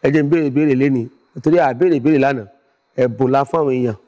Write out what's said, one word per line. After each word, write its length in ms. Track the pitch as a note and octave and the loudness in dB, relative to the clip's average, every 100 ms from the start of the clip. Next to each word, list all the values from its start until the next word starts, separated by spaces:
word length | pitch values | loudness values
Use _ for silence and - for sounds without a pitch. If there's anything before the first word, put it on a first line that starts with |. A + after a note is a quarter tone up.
Ẹ 60 | D3 | 0
jẹ́ 120 | D3 | 0
n 60 | C#3+ | 0
béèrè 200 | E3 D3+ | 0 0
béèrè 240 | C3 D3+ C3 | 0 0 2
lénìí. 320 | C#3+ C3 A#2 _ _ - | 0 0 -4 _ _ -6
Nítorí 220 | D#3 E3+ | 0 2
a 140 | D3+ | 2
béèrè 260 | B2 F3+ D3+ | 0 0 0
béèrè 200 | B2+ D3+ | 2 2
lánàá, 260 | C3+ C3+ G2+ _ _ _ _ - | 0 -2 -10 _ _ _ _ -4
ẹ̀bùn 340 | B2+ A2 B2+ | -4 0 0
la 120 | C3+ C#3 | 0 0
fún 140 | E3 | -2
àwọn 100 | D3 | -2
èèyàn. 220 | B2+ B2 G#2+ | 0 -2 -6